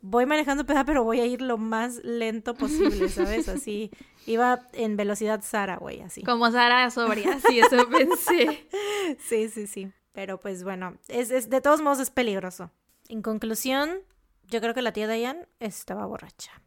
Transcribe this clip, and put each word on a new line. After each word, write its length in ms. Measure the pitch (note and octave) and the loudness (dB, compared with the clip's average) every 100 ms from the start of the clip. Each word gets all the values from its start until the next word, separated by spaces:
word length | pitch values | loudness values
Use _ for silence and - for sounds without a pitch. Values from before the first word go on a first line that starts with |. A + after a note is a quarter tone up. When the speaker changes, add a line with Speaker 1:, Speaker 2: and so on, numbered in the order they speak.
Speaker 1:
voy 240 | G3 A3+ B3+ | 0 2 4
manejando 380 | D4+ D4 C#4 | 2 2 0
peda, 200 | C#4+ C#4+ | 2 2
pero 180 | C4+ D4+ | 4 2
voy 160 | A3+ A#3 | 2 2
a 60 | A#3+ | 2
ir 160 | B3 | 0
lo 160 | C4 A3+ | -2 -2
más 380 | A3 A3 A#3+ A#3+ | -2 -2 -4 -6
lento 500 | - A#3 A3+ A3 A3 | -6 -4 -2 -4 -6
posible", 540 | A#3+ C4+ D#4 F#4 - F4 | -4 -2 2 2 2 -2
¿sabes? 380 | - F4+ - E4 | 0 -2 0 -2
Speaker 2:
<laughs> 160 | F#3+ B3 | -4 -6
Speaker 1:
Así, 240 | G#3 G#3+ - - _ - | -6 -8 -12 -20 _ -4
iba 340 | A3+ B3 B3 - | 2 2 2 -4
en 240 | - A3+ G#3 | -6 -4 -2
velocidad 460 | G3+ G#3 A3 G#3+ | -2 -2 -2 -2
Sara, 340 | - A3 G3 F3 | -2 -4 -4 -6
güey, 240 | - - | -10 -12
así. 220 | F#3 - | -14 -10
Speaker 2:
Como 280 | F#3+ A#3+ A#3 | -2 2 4
Sara 400 | A#3+ A#3+ B3 B3 | 6 6 6 4
sobria, 480 | A#3+ A#3 G#3+ G#3 C#4+ B3 | 2 0 0 0 4 4
sí, 120 | B3 | 8
eso 160 | A3+ B3 B3 | 8 8 4
<laughs> 20 | |
pensé. 760 | D4+ C#4+ - - F4 D#4 D4+ - G4 G#4 G#4 F#4+ C4+ | 4 4 2 2 4 4 0 -6 -6 -4 -2 -4 -4
Speaker 1:
Sí, 300 | - A3+ A3 | -2 -2 -2
sí, 160 | G#3+ G#3 | -6 -10
sí. 260 | - F#3+ - _ | -10 -12 -14 _
Pero, 260 | - G3 F#3+ | -14 -10 -10
pues, 240 | G3+ F#3 | -8 -8
bueno, 320 | F3+ F#3+ F#3 - - | -8 -8 -10 -12 -8
es, 220 | A#3+ A#3+ | -4 0
es, 200 | B3+ A#3 | -2 0
de 100 | C4 | 0
todos 220 | B3+ D4+ | 4 4
modos 160 | D4+ C#4 | 4 0
es 100 | C4 | 0
peligroso. 600 | - A#3+ G3 F#3 - F3+ _ _ _ _ | -2 0 -2 -6 -12 -18 _ _ _ _
En 120 | A3+ | -8
conclusión, 760 | G#3+ A3 A3+ A3 C4 C4+ D4 F#4 F#4+ _ _ _ _ | -6 -4 -4 -4 0 0 0 -4 -10 _ _ _ _
yo 120 | A#3 | -4
creo 100 | A3+ | -2
que 60 | A#3 | -2
la 100 | B3 | -4
tía 140 | G#3+ G#3+ | -2 -4
Diane 380 | A3+ A#3 D#4 - _ | -2 -4 -6 -14 _
estaba 480 | A3+ - - G3 G3+ | -12 -10 -10 -8 -8
borracha. 460 | G#3+ G3 _ - - | -10 -14 _ -20 -20